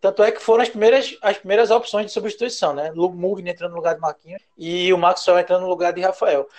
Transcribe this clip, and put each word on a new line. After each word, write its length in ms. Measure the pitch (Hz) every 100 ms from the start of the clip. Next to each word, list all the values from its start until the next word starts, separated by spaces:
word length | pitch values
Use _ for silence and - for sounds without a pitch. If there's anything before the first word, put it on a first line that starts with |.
Tanto 200 | 196 196
é 120 | 214
que 80 | 214
foram 220 | - 226
as 40 | 240
primeiras, 500 | 214 220 262 262 -
as 160 | 208 202
primeiras 340 | 185 214 220
opções 340 | 233 233 208 214
de 40 |
substituição, 640 | 220 208 - 240 - 165
né? 180 | 139 156
Lu-, 200 | 165 180
Mugni 360 | 180 180 196 175
entrando 200 | 170 175
no 60 | 170
lugar 180 | 165 160
de 60 |
Marquinhos 400 | 160 - 160 190 _ -
e 340 | 165 175 180
o 60 | 180
Maxwell 420 | 175 180 - 180
entrando 220 | 175 180
no 80 | 185
lugar 240 | 170 175
de 80 | 175
Rafael. 440 | 185 190 196 143 139